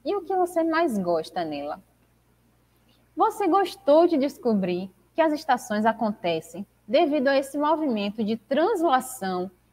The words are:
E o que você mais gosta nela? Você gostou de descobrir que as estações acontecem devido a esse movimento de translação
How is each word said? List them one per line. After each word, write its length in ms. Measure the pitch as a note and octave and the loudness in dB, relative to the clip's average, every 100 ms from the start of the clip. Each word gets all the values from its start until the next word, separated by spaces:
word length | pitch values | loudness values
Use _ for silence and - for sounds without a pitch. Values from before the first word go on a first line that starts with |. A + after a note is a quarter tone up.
E 100 | D4 | -6
o 80 | G4+ | -4
que 100 | F4 F#4 | -2 -2
você 260 | F4 E4+ | 0 0
mais 340 | E4 D#4+ E4+ G#3 | 0 2 0 0
gosta 480 | F3 E3 E3 F#3 | 0 -2 -2 -6
nela? 380 | D#3+ C#3+ C#3+ F3 - _ _ _ _ _ _ _ _ _ _ _ _ - | -6 -6 -8 -10 -14 _ _ _ _ _ _ _ _ _ _ _ _ -2
Você 320 | G#4+ G#4 F#4+ | 0 0 0
gostou 580 | F#4+ F#4+ - - D4+ E4+ | 2 0 -2 4 6 6
de 100 | D#4 | 2
descobrir 760 | C#4 - A#3+ G#3 F#3 F3+ F#3+ _ _ | -2 -2 -2 0 0 -4 -6 _ _
que 80 | - | 0
as 120 | D#4+ | 0
estações 520 | D4+ D4+ B3 - G#3 | 0 -2 -2 -2 -2
acontecem 800 | A3+ A3 A3 G#3 F3 D#3+ - F3 G3+ _ - | 0 0 -2 -2 -2 -4 -6 -12 -14 _ 0
devido 400 | C4+ E4 D4+ C4 | 2 2 2 2
a 100 | C4+ | 0
esse 220 | C#4 C#4+ | 0 -2
movimento 640 | D4 D#4+ D#4 G#3+ G3+ G#3 | 0 0 0 -2 -2 -4
de 140 | G#3 A3+ | -4 -4
translação 1120 | - C4+ F#4 G4 E4 B3+ B3 - F#3+ F3+ F#3+ - _ | -2 0 2 2 2 2 0 -8 -6 -4 -6 -10 _